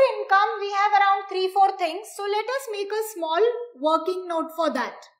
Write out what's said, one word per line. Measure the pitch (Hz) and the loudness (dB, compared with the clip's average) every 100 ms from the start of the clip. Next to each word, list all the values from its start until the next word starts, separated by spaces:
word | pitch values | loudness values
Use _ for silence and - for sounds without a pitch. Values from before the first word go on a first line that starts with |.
| 523 | 4
income, | 427 523 392 440 427 | 2 2 4 4 0
we | 403 | -4
have | 403 415 403 | 0 2 4
around | 392 403 392 | 4 2 0
three, | 370 370 | -2 0
four | 392 392 381 | 4 2 2
things. | 339 349 427 - | -4 -4 -10 -8
So | |
let | 403 415 440 539 | -4 -2 -2 -4
us | 508 | -6
make | 415 403 | -8 -6
a | 427 440 | -4 -6
small | 349 320 330 466 494 - 254 | -6 -2 2 2 0 -6 -4
working | 294 320 320 359 359 | 0 2 0 -6 -4
note | 330 320 - | -6 -4 -4
for | 311 | -2
that | 247 214 - - | -2 -4 -8 -20